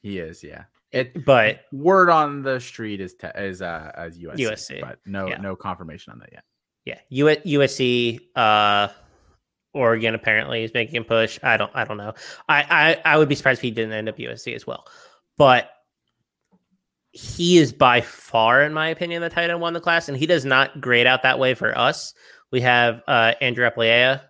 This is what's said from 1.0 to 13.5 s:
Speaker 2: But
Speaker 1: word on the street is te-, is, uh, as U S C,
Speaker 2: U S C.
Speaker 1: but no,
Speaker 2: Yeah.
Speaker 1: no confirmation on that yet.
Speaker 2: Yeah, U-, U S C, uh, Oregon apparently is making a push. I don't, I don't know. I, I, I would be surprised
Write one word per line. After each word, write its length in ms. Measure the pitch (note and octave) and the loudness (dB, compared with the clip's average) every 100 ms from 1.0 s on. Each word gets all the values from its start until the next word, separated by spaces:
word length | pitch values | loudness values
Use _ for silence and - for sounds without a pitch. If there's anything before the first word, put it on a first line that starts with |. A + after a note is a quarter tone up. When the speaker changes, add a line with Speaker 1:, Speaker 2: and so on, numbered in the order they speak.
| B2 F3 | -6 -6
Speaker 2:
But 380 | C#3+ C3 G#2+ A2 _ | 4 6 6 0 _
Speaker 1:
word 360 | C3+ D#3 F#3+ F3+ | -2 2 6 6
on 340 | E3 D3 C#3+ | 4 2 -2
the 180 | C3+ B2+ | -4 -6
street 400 | B2 - A2 G2+ | -6 -12 -10 -8
is 140 | F#2 | -10
te-, 120 | _ F2 | _ -14
is, 260 | - G2 F#2 | -10 -10 -8
uh, 300 | F2+ E2 D#2 - | -10 -10 -12 -16
as 200 | E2+ E2+ | -16 -16
U 120 | E2 | -14
S 60 | - | -6
C, 60 | |
Speaker 2:
U 60 | A#2 | -6
S 140 | G#2+ - | -6 -12
C. 120 | - | -14
Speaker 1:
but 200 | - - | -14 -16
no, 220 | - G2 F#2+ | -12 -10 -8
Speaker 2:
Yeah. 120 | - | -8
Speaker 1:
no 180 | G2 F#2 | -10 -10
confirmation 560 | G2+ F2+ E2+ D2+ - | -10 -12 -14 -18 -20
on 80 | - | -20
that 80 | - | -20
yet. 140 | - _ _ _ _ | -20 _ _ _ _
Speaker 2:
Yeah, 160 | - - _ | -16 -16 _
U-, 280 | C3 D3 D3+ | 0 2 2
U 200 | E3 C#3+ | 0 0
S 100 | C#3 | 0
C, 460 | - B2+ B2 A#2+ A#2 _ - | 0 -2 0 -2 -4 _ 0
uh, 500 | A2 G#2+ G#2 G2+ G2+ - _ _ _ _ _ _ _ | 2 4 4 2 0 -6 _ _ _ _ _ _ _
Oregon 400 | C#3+ A#2+ A2+ A2+ | -2 0 2 -2
apparently 480 | A2 - G#2+ C#3 A#2+ | -2 -2 -2 -2 -6
is 100 | A2+ | -6
making 260 | A#2+ A2+ B2 | -6 -4 -6
a 40 | |
push. 380 | A2 A2+ A2+ - | -2 0 0 -2
I 140 | B2+ A2 | 0 0
don't, 160 | G#2 | 0
I 100 | - | -6
don't 120 | A2 G#2+ | -8 -8
know. 180 | G#2 - - - - | -12 -14 -18 -18 -2
I, 520 | D3 C#3+ E3 D#3 D#3+ | 0 2 2 2 2
I, 100 | D#3+ | 2
I 40 | D3+ | 2
would 100 | D3+ | 2
be 60 | |
surprised 240 | C#3 C3+ | 0 0